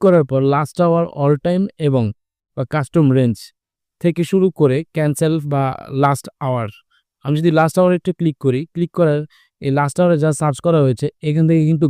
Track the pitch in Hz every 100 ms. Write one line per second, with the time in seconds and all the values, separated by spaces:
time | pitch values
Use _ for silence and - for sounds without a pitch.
0 | 190 175 143 135 135 143 147 - 175 170
1 | 170 - 143 147 175 180 196 - 151 131
2 | 110 107 _ _ _ - 131 156 135 175
3 | 147 131 127 107 - _ _ _ _ _
4 | 175 170 170 196 185 - 147 131 160 -
5 | 151 143 160 160 147 143 135 - 53 135
6 | 139 139 - - 135 127 110 - _ _
7 | _ _ 139 151 170 160 160 - 180 180
8 | - 175 170 147 139 127 165 - 170 -
9 | 165 147 151 _ _ - 139 139 143 -
10 | 180 165 156 147 156 135 175 165 139 123
11 | 147 - 156 151 160 165 156 160 151